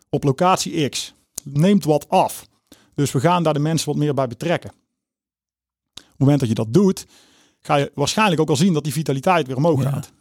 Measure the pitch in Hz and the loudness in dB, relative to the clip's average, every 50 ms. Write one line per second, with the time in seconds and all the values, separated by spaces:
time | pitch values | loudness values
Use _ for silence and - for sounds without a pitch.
0 | _ _ - 143 - 143 131 - 180 185 190 - - 165 160 165 147 120 - - | _ _ -6 -2 0 0 0 2 2 2 2 0 -2 -4 -4 -4 -4 -4 -4 -6
1 | - - - _ _ _ - - - 147 135 143 165 196 208 190 143 151 151 143 | -10 -12 -16 _ _ _ -16 -16 -12 -4 0 2 4 4 4 4 4 2 0 0
2 | - - 180 185 147 - - - - _ _ _ _ _ - _ _ _ - - | 0 0 0 2 2 0 -2 -10 -18 _ _ _ _ _ -20 _ _ _ -4 -2
3 | 143 - - 131 110 170 180 175 165 160 147 143 147 156 165 151 - 151 143 147 | -2 0 0 0 2 2 2 2 2 0 0 0 0 0 -2 -2 -2 -2 -2 -2
4 | 147 147 139 131 135 120 117 - - 170 170 131 - 110 - _ _ _ _ _ | -2 -2 0 -2 -4 -4 -6 -6 -4 -4 -4 -4 -6 -10 -20 _ _ _ _ _
5 | _ _ _ _ _ _ _ _ _ _ _ _ _ _ _ _ _ _ - - | _ _ _ _ _ _ _ _ _ _ _ _ _ _ _ _ _ _ -20 -20
6 | _ _ _ - 135 135 147 139 135 110 113 - 113 110 117 180 208 185 - - | _ _ _ 0 2 2 2 2 2 0 -2 -2 -2 0 2 2 2 2 -2 -4
7 | - _ _ _ _ _ _ _ _ _ _ _ - - 151 143 139 - - 139 | -8 _ _ _ _ _ _ _ _ _ _ _ -4 -2 0 0 0 -2 -4 -4
8 | 143 - - 208 220 202 165 147 156 - 147 123 175 202 165 147 143 156 120 160 | -4 -2 0 0 0 0 2 0 0 0 2 2 2 2 2 0 -2 -4 -6 -4
9 | 151 - 135 139 131 185 180 165 147 127 131 127 151 170 151 135 - 139 139 - | -4 -4 -4 -2 0 0 0 0 0 -4 -4 -2 0 2 2 2 0 -2 -2 -4
10 | - - _ _ | -8 -10 _ _